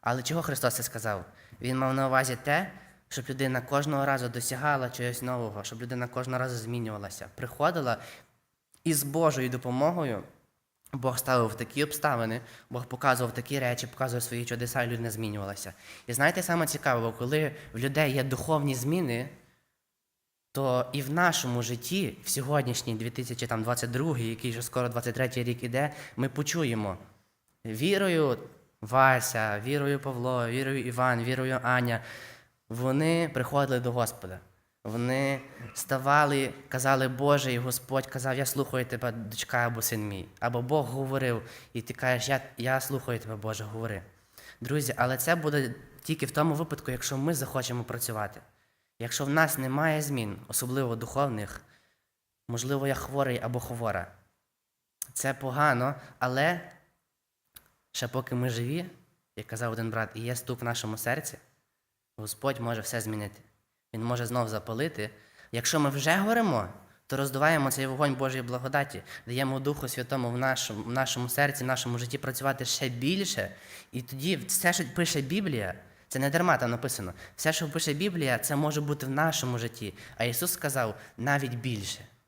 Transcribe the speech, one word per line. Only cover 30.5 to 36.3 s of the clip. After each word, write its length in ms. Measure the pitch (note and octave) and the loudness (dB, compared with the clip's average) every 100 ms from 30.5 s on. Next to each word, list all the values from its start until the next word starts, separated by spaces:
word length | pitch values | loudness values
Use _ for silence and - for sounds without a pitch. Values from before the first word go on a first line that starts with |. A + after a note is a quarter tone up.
| B2 C3+ C#3 B2 | 0 0 -2 -2
Іван, 380 | A#2+ B2+ A#2+ | 2 2 4
вірою 360 | A#2 B2+ C3 C3 | 2 0 0 0
Аня, 380 | B2 B2+ A#2+ A#2 - - - - _ _ _ | 4 4 4 0 -4 -14 -16 -20 _ _ _
вони 600 | A2+ B2+ C3+ D#3 E3 E3 | -2 2 4 4 4 2
приходили 460 | D3 B2 C#3+ C#3 B2+ | 0 0 2 4 2
до 120 | B2 | 2
Господа. 480 | A#2+ A2+ - F#2 F#2 - _ _ _ | 2 0 -2 -12 -12 -16 _ _ _
Вони 560 | A2+ A2+ A#2+ C3 C#3 C3+ - - - | -6 -2 0 2 2 0 -6 -16 -12
ставали, 800 | - - C3+ C3+ D3 D3 | -8 -2 0 4 6 6